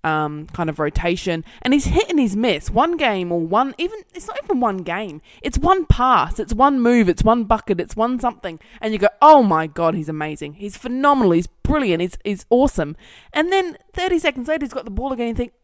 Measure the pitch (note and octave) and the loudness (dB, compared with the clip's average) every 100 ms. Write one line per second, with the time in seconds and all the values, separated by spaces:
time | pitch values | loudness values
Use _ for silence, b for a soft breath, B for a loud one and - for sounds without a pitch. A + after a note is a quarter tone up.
0 | D#3+ D#3 D3+ D3+ D3+ - E3 D3+ D3 - | -2 -2 -4 -8 -12 -6 -6 -2 -2 0
1 | F3 E3+ - E3 - B B3 C#4+ C4+ E4 | -2 -4 -4 -6 -8 B 0 0 2 0
2 | A4 E4 A#3 G3 A#3 D3+ - G#3+ D#4 E4+ | 2 0 0 0 0 0 0 0 0 0
3 | C#4 G3 F3 E3+ E3 G3+ C4+ - F4 A4 | -2 -2 -2 -4 0 0 0 -4 -8 -8
4 | - F4 - B4 D5 D4 A#3+ F#3+ F3 F3 | -16 -16 -12 -12 -4 -2 0 -2 -6 -8
5 | G#3+ D#3 b b - - D#4+ F#4+ D#4 - | -8 -14 b b -4 0 2 2 2 2
6 | B3+ A3+ C3+ - - A3 C4+ C#4 A#3+ A#3+ | 4 4 2 -4 -6 2 4 4 4 4
7 | G3 E3+ G#3+ A#3+ G#3+ A3 - F3+ - - | 2 2 2 2 0 -2 -2 -4 -4 -4
8 | A#3 B3 A#3+ - F#3 D#3+ B B A3 G#3+ | -2 -2 -4 -6 -12 -14 B B -6 0
9 | G3 - D4 D4+ A3 D#3+ D#3+ D3+ E3 F3 | 0 6 8 8 6 2 -2 -2 -2 -2
10 | D3+ D#3 D#3 D3+ D3 D#3 G3+ - B3+ B3+ | -6 -6 -8 -8 -12 -12 -14 -12 -8 0
11 | C#4+ C#4 G#3 E3+ F3 _ - D4+ B3 E3 | 2 4 4 2 0 _ -2 0 0 -2
12 | F3+ - G3+ G3 - A#3+ C#4 - D3 D#3 | -4 -6 -6 -6 0 2 2 0 -6 -8
13 | B B B D4 E4 G4 F#4 D4 _ - | B B B -4 0 0 -2 -8 _ -6
14 | F#4 F4 D#4+ C4 B3 D#4 C4+ C4 A3 G3+ | -2 0 0 -4 -4 -4 -4 -8 -8 -6
15 | C4+ B3+ A#3 A3 B3 _ | -6 -4 -4 -4 -6 _